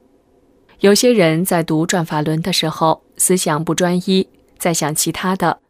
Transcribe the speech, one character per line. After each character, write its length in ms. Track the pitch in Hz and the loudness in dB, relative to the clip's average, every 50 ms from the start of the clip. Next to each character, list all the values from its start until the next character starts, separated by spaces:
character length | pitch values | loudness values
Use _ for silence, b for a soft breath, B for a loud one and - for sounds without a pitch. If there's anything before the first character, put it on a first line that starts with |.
| _ _ _ _ _ _ _ _ _ _ _ _ _ b b b | _ _ _ _ _ _ _ _ _ _ _ _ _ b b b
有 160 | - 196 208 | 2 4 4
些 160 | 208 - 247 | 4 4 4
人 320 | 240 214 175 160 156 160 185 | 4 4 4 2 2 0 0
在 180 | - 190 170 | 0 0 -2
读 240 | 160 - 160 156 165 | 0 0 0 0 0
转 200 | 170 - 180 160 | 0 -2 -2 -2
法 160 | - 160 151 | -2 -4 -4
轮 200 | 151 160 156 160 | -2 -2 -2 -2
的 120 | 170 196 175 | -2 -2 -2
时 160 | - - 156 | -2 -2 -4
候， 340 | 156 - 160 160 160 - _ _ _ | -2 0 0 0 0 0 _ _ _
思 180 | - - - 180 | -4 0 0 0
想 260 | 185 - 175 151 147 | 0 0 -2 -2 -2
不 140 | 156 170 160 | -2 -2 -2
专 220 | - 185 175 180 180 - 196 | 0 0 0 0 0 0 0
一， 200 | 190 190 185 - _ _ _ _ _ | 0 0 0 -2 _ _ _ _ _
在 160 | - - 180 165 | -6 -4 -2 -2
想 220 | - 160 147 156 | -2 -2 -4 -2
其 160 | - - 165 | -2 -4 -4
他 240 | 160 - - 185 190 | -4 -4 -4 -4 -2
的， 240 | - 180 160 - - _ _ | 0 0 -2 -2 -2 _ _